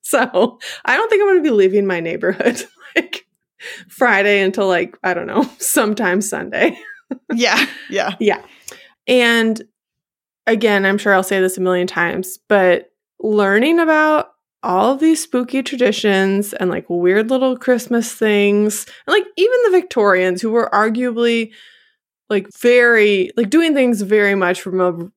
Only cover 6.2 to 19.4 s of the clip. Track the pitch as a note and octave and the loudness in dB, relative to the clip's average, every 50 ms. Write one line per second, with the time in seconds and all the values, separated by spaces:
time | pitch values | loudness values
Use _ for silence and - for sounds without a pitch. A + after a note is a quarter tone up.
6.2 | G#3 - - D2+ - - - - - D#4 - - - - - - _ _ C4+ C4 | -2 -4 -8 -8 -10 -8 -2 0 0 0 0 -4 -16 -20 -20 -20 _ _ -14 -14
7.2 | _ - D4+ A3+ A#3+ G#3+ G3 - C#4 - - - - - F#3+ G3 F#3 G3 F#3 - | _ -8 -4 -2 0 0 0 0 -2 -4 -6 -18 -14 -6 -6 -4 -4 -4 -6 -2
8.2 | A3+ G#3 - - - - - _ _ - - - - - _ _ _ - B3 B3+ | -2 -2 -2 -2 -8 -20 -20 _ _ -20 -20 -20 -20 -20 _ _ _ 0 2 2
9.2 | A#3+ A#3 A#3 A#3 A3 A3+ A3 A3 - _ _ _ _ _ _ _ _ _ _ _ | 4 4 2 2 2 0 -2 -4 -8 _ _ _ _ _ _ _ _ _ _ _
10.2 | _ _ _ _ _ A3+ A3+ G#3 A3+ G#3+ G#3 G3 G3 F#3+ G3 G3+ - G#3 G3 F#3+ | _ _ _ _ _ -2 0 2 2 2 2 2 2 0 0 0 2 2 2 2
11.2 | F#3+ F#3+ G3+ F#3+ F#3 F#3 F#3 G3 F#3 F#3 F#3 F3+ F3+ F3+ - E3+ E3+ E3+ - F3+ | 2 0 0 0 0 0 0 -2 -2 0 0 0 -2 -4 -2 -4 -4 -2 -4 -6
12.2 | F#3+ - - - _ _ G#3+ G3+ F#3 F#3 F3 - - _ _ _ _ _ _ _ | -8 -10 -12 -18 _ _ 2 2 4 4 2 0 -2 _ _ _ _ _ _ _
13.2 | - G#3+ G#3+ G#3 G3+ G3 G3 G#3+ B3 D#4 E4 E4+ E4 D#4+ D#4 D4+ D#4 D#4 D#4 D4+ | -4 -2 0 2 2 2 2 2 2 2 2 2 2 2 2 2 2 2 0 0
14.2 | - - _ _ _ _ _ _ - - F3+ F#3 G3+ A#3 C#4 C4+ D#4 D#4+ D#4+ D4+ | -2 -6 _ _ _ _ _ _ -6 -2 0 0 2 0 0 2 2 2 2 0
15.2 | - _ - B3 B3 B3 - C4+ B3+ - C#4+ A#3+ B3 G3+ G#3+ - - G#3 G3 F#3+ | -2 _ -4 -4 -4 -2 -4 -6 -6 -6 -4 0 0 0 0 0 0 0 2 2
16.2 | F#3+ G3 G3 G3+ G3+ G#3 - - F#3 F3+ E3+ F3+ - _ F3 F3 F3 F3+ F#3+ G#3 | 2 0 0 -2 -2 -4 -6 -4 -4 -4 -4 -4 -6 _ -4 0 0 2 2 2
17.2 | A3 A3+ C4 B3+ C4 C4 B3+ B3 - B3+ B3 A#3 A#3+ - A#3+ A#3 A3+ A#3 - - | 0 0 0 0 0 -2 -2 -2 0 0 0 0 0 -2 -2 -2 -2 -4 -6 -2
18.2 | A3 G#3+ G#3 G3+ G3+ G3+ G3+ G#3 G#3 G#3+ G#3 - - - - - _ - E4 G#4 | 0 0 2 2 2 2 2 2 0 0 -2 -6 -12 -14 -20 -18 _ 0 0 0
19.2 | F#4+ - _ - | 0 -2 _ 0